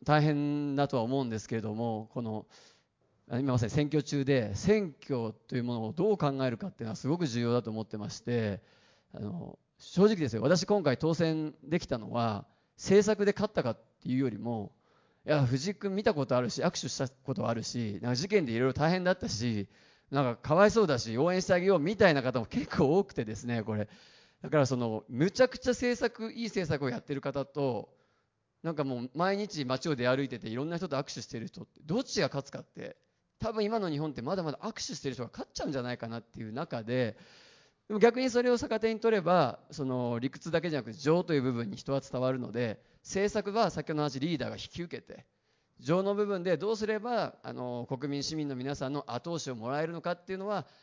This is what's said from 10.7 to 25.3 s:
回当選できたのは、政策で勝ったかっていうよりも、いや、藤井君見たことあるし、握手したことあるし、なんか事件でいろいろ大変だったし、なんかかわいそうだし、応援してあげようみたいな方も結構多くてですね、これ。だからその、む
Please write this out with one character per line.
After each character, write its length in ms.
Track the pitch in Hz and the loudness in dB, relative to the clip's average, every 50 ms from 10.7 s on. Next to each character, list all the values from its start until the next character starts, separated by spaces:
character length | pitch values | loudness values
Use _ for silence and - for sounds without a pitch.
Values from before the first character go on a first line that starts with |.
| 208 202 | 2 2
回 160 | 160 143 123 - | 2 2 2 2
当 160 | 156 160 165 | 2 0 2
選 400 | 160 165 160 160 156 156 156 - - - | 2 2 2 2 0 -2 -4 -8 -10 -6
で 160 | 139 160 175 | -2 -2 -2
き 60 | - | -2
た 120 | - 135 113 | -2 -4 -4
の 140 | 107 - | -4 -4
は、 340 | 117 120 117 113 104 98 - - _ _ _ _ _ | -2 0 0 0 -2 -4 -8 -12 _ _ _ _ _
政 280 | - - - 190 208 196 | -4 2 6 6 6 6
策 200 | 208 214 196 202 | 6 4 2 2
で 80 | 208 | 2
勝 180 | 196 - 202 - | 2 2 0 0
っ 20 | |
た 100 | - 175 | 0 0
か 80 | 127 117 | 0 0
っ 60 | 110 - _ _ _ _ | -2 -6 _ _ _ _
て 60 | - 131 | -4 -2
い 60 | 127 | 0
う 40 | 131 | 2
よ 120 | 135 123 | 2 0
り 80 | 107 101 | -2 -4
も、 340 | 110 120 117 110 101 - - _ _ _ _ _ _ _ _ _ - | -4 -4 -4 -4 -6 -8 -12 _ _ _ _ _ _ _ _ _ -2
い 40 | - | 0
や、 140 | 151 147 135 | 2 4 4
藤 260 | 117 135 131 143 202 | 4 2 0 0 -2
井 40 | 190 | -4
君 200 | - - 196 190 | -4 -4 -4 -2
見 80 | 202 | 2
た 120 | 208 233 156 | 2 2 2
こ 120 | 147 135 | 2 2
と 100 | - 127 | 2 2
あ 40 | 123 | 2
る 100 | 123 107 | 2 0
し、 120 | - 135 | 0 0
握 80 | 135 175 | 0 -2
手 160 | - - - 127 | -2 -2 -6 -6
し 80 | - | -4
た 120 | - 135 123 | -4 -4 -6
こ 260 | - _ _ - 131 | -6 _ _ -6 -4
と 140 | - 113 117 | -2 0 -2
あ 60 | 117 | -2
る 80 | 113 | -2
し、 360 | 101 - - 120 117 104 101 85 | -4 -6 -4 -4 -4 -4 -4 -4
な 80 | 117 120 | -2 -2
ん 20 | |
か 20 | 127 | -2
事 140 | 123 170 190 | -2 0 2
件 180 | 208 202 156 | 2 2 2
で 60 | 117 | 2
い 60 | 113 117 | 0 2
ろ 80 | 127 | 2
い 20 | 131 | 2
ろ 40 | 120 | 2
大 160 | 123 147 160 | 2 2 2
変 140 | 180 185 180 | 2 2 2
だ 80 | 180 | 0
っ 60 | 185 - | 0 0
た 100 | 262 226 | -2 -6
し、 400 | - 104 120 120 110 104 95 - _ _ - _ _ _ _ - | -4 -2 -2 -2 0 -2 -4 -6 _ _ -20 _ _ _ _ -4
な 120 | 135 143 | 0 0
ん 20 | 139 | 0
か 120 | 123 113 | 0 -2
か 180 | - - - 156 | -2 -2 2 6
わ 120 | 180 202 | 6 6
い 40 | 214 | 6
そ 120 | - 226 | 6 4
う 40 | 208 | 4
だ 120 | 156 135 113 | 4 2 0
し、 180 | 101 113 110 120 | 0 -2 0 2
応 140 | 151 175 | 2 2
援 80 | 185 185 | 2 2
し 40 | 180 | 2
て 80 | - 185 | 2 2
あ 60 | 180 | 4
げ 60 | 175 | 4
よ 100 | 196 190 | 4 4
う 20 | 160 | 4
み 180 | 139 185 220 | 4 2 4
た 120 | - 214 180 | 6 6 6
い 60 | 147 | 6
な 80 | 139 | 6
方 180 | 117 131 120 123 | 2 2 0 0
も 60 | 107 | -2
結 300 | - - 247 294 - - | -2 -4 -4 -4 -2 2
構 220 | - 156 131 160 196 | 2 4 4 4 4
多 60 | 190 | 2
く 80 | - | 0
て 120 | - 139 117 | -2 -6 -6
で 100 | 107 110 | -4 -6
す 100 | - - | -6 -4
ね、 180 | 120 120 113 | -2 -2 -2
こ 120 | 104 110 107 | -2 -2 -2
れ。 140 | 104 104 - - - - - - - - _ _ _ | -2 -4 -6 -8 -18 -20 -20 -20 -20 -20 _ _ _
だ 80 | - - | -4 2
か 80 | 160 151 | 4 4
ら 80 | 135 | 4
そ 100 | 117 131 | 4 2
の、 280 | 123 120 113 110 107 - - | 0 0 0 -2 -4 -6 -4
む 220 | 127 120 160 202 | 0 2 2 4